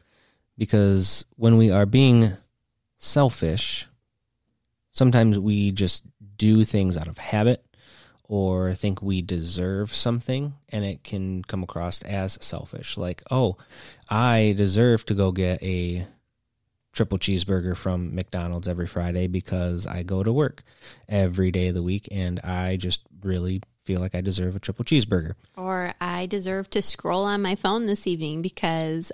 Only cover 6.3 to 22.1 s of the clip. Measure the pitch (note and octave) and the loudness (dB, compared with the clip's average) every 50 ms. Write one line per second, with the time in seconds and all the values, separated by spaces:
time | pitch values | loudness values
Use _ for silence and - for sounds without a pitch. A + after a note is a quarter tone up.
6.3 | G2+ - G#2+ G#2+ A2 A2 A2 - - G2+ F#2+ F#2 F2 E2 D#2+ E2 D#2+ - - - | -4 2 4 6 6 6 6 4 2 2 2 0 0 -2 -6 -8 -10 -12 -8 -4
7.3 | - G#2+ G#2+ A#2+ A#2+ - _ _ _ _ _ - - - - _ _ _ _ - | 0 2 2 2 2 0 _ _ _ _ _ -20 -20 -20 -20 _ _ _ _ -6
8.3 | G#2+ G2+ F#2+ F#2+ F#2 F#2 F#2 F#2 F#2 - - G#2 F#2+ - F#2+ G2 F#2+ F#2 E2+ E2+ | -2 -2 0 0 0 0 -2 -2 -2 -2 -4 -4 -4 -4 -2 -2 -2 -2 -2 -2
9.3 | F#2 E2+ E2 F2 F2+ F2 F2+ F#2 F#2+ G2 G#2 G#2 - - - A#2 A#2 A#2 - - | -4 -4 -4 -6 -6 -4 -4 -2 -2 -4 -4 -4 -4 -4 -2 -2 -2 -2 -4 -4
10.3 | C3 C3+ C#3+ D3 C#3+ - _ _ - G#2+ G2+ G2 F#2+ - - - - F#2+ F#2+ F#2+ | -4 -4 -6 -8 -10 -14 _ _ -6 -4 -4 -4 -6 -8 -10 -10 -8 -6 -4 -4
11.3 | F#2+ F2+ F2 - - F#2+ F2+ - - F2 E2+ F2 F2 - - - G2+ G2 F#2+ F#2+ | -6 -6 -6 -6 -6 -6 -6 -6 -6 -6 -6 -6 -6 -8 -8 -6 -6 -4 -4 -6
12.3 | - - - - - - - - - - - - - - F2+ F2+ F2+ - - - | -6 -8 -8 -10 -8 -10 -10 -12 -14 -14 -12 -12 -8 -8 -6 -6 -8 -10 -8 -4
13.3 | B2+ C3 B2+ A2+ G#2+ - - _ - - - - - _ _ - G#2 A2 B2 B2 | 0 0 0 0 -2 -6 -12 _ -20 -20 -20 -20 -20 _ _ -4 0 0 2 4
14.3 | A#2 A2+ A2 G#2+ G2+ G2 G2+ F#2+ F#2+ G#2+ A#2+ B2 A#2 G#2+ - - G#2 G2 G2 F#2+ | 4 4 4 4 2 2 2 2 4 4 4 4 4 2 0 -2 0 2 2 2
15.3 | F2 F#2+ F#2 F2+ F2+ F2 - F#2+ F#2 F2+ F2 F2 F2 F2+ F#2 - - _ _ _ | 2 0 0 0 -2 -2 -4 -4 -4 -2 -2 -4 -4 -6 -6 -10 -14 _ _ _
16.3 | _ _ _ _ _ _ _ _ _ _ _ _ - - A2+ - G2 F#2 - - | _ _ _ _ _ _ _ _ _ _ _ _ -4 -2 -2 0 -2 -2 -2 -2
17.3 | F#2+ F2+ - - F#2+ F#2 F2 F#2 F2 - - F#2+ F2+ F2 F2+ E2 - F2+ F2+ - | -2 -2 0 0 -2 -2 -2 -2 -4 -4 -4 -4 -4 -2 -4 -4 -6 -6 -6 -6
18.3 | - F2+ E2+ F2 F2 F2 F2 F2+ F2 F2 F2 E2+ - F2 E2+ F2 F2 F2+ F#2 F2+ | -6 -6 -6 -6 -6 -6 -6 -6 -4 -4 -6 -6 -4 -4 -4 -2 -2 -2 -2 -2
19.3 | F2+ F#2 - - F#2+ F#2 F2 F2 F2 F2 F#2+ - - F2+ E2+ F2+ F#2+ F#2 G2 A2+ | -2 -4 -4 -4 -4 -2 -2 -2 -2 -4 -6 -6 -8 -8 -6 -4 -4 0 0 2
20.3 | A#2 C#3+ D3+ - - - - _ _ _ - - - - _ - G#2+ G2+ F#2+ F2+ | 2 2 0 0 -2 -8 -16 _ _ _ -20 -20 -20 -20 _ -2 0 2 2 2
21.3 | F2 F#2+ F#2+ F#2 F2+ F#2 F2+ F2+ F2 F2 E2+ F2+ F#2+ G2+ - - | 2 2 2 2 2 2 0 0 0 -2 -2 -2 -2 -4 -4 -6